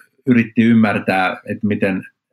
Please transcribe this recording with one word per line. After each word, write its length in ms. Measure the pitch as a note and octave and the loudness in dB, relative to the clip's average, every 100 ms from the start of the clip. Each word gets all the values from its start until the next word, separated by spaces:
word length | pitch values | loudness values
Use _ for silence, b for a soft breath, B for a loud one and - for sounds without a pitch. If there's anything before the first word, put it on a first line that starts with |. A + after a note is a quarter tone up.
| _ _ C3+ | _ _ 0
yritti 360 | B2 A2 - | 0 0 0
ymmärtää, 800 | A2+ A2+ G#2+ F#2+ - F#2+ F#2 - - | 2 4 2 0 -2 -2 -2 -4 -10
että 220 | G2+ G#2 | -6 -4
miten, 360 | G#2 G2 F#2 - _ _ | -2 -2 -4 -8 _ _